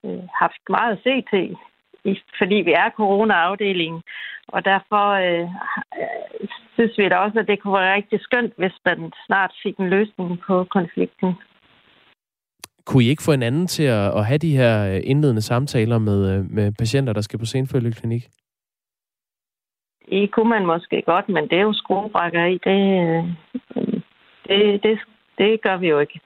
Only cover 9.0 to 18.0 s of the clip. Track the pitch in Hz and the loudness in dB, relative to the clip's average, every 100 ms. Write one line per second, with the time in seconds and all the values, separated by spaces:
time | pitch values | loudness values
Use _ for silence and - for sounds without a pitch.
9 | 165 - - 196 185 - 208 - 185 190 | -6 -14 -2 -2 -2 -4 -8 -4 0 0
10 | 214 - 180 175 - 185 185 196 170 - | 0 -4 -6 -6 0 0 2 -2 -2 -4
11 | 180 _ 185 175 - _ _ _ _ _ | -4 _ -2 -2 -10 _ _ _ _ _
12 | _ _ _ _ _ _ - _ - 131 | _ _ _ _ _ _ -20 _ 0 4
13 | 120 156 - 139 120 147 180 - 143 110 | 4 2 0 0 0 0 -2 0 0 2
14 | 101 104 104 151 165 139 120 107 101 95 | 0 0 0 0 2 4 4 2 0 -2
15 | - 139 147 110 104 120 143 127 110 117 | 0 2 2 2 0 -2 0 0 2 2
16 | 107 101 98 95 95 107 104 104 113 139 | 2 2 2 0 -2 -2 -2 -2 -2 0
17 | 135 104 104 110 113 131 131 139 120 113 | 0 -2 -4 -8 -4 -4 -2 -2 -2 -4